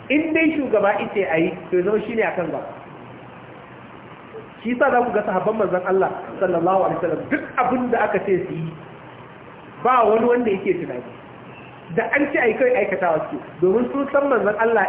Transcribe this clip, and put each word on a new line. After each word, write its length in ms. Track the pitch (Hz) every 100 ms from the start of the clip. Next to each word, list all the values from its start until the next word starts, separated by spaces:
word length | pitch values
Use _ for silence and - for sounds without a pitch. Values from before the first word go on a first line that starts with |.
| -
in 240 | 302 330
dai 180 | 320 311
shugaba 480 | 302 247 208 196 214
ita 240 | 226 208 170
a 60 | 160
yi, 160 | 180 - -
to, 80 | 180
ya 40 |
zama 160 | 185 214
shi 100 | 214
ne 80 | 226
a 100 | 175 185
kan 140 | 160
gaba. 180 | 135 - - - - - - - - - - - - - - - - - - - -
Shi 140 | 226 247
sa 140 | 277
za 100 | 247
ku 100 | 247
ga 100 | 208
sahabban 320 | 208 185 190 220
manzon 240 | 185 180 190
Allah 220 | 190 160 - - -
sallallahu 440 | 185 165 170 190
alaihi 140 | 170 160
wasallam, 220 | 170 151 -
duk 100 | - - -
abin 320 | 247 247 247
da 80 | 226
aka 140 | 208 190 202
ce 180 | 180 -
su 60 |
yi, 160 | 160 160 - - - - - - - - - - -
ba 220 | 240 254
wani 220 | 214 226 240
wanda 240 | 240 214
yake 240 | 190 196
tunani. 260 | 170 143 123 - - - - - - - - - 170
Da 80 | -
an 160 | 285 285
ce 60 | 311
ai 140 | 240
kai 220 | - 247 196
aikatawa 480 | 196 180 175 160 -
suke, 100 | 143 - -
domin 260 | 180 220 240
sun 140 | 277 277
san 160 | - 285
manzon 260 | 233 196 214
Allah 240 | 226 220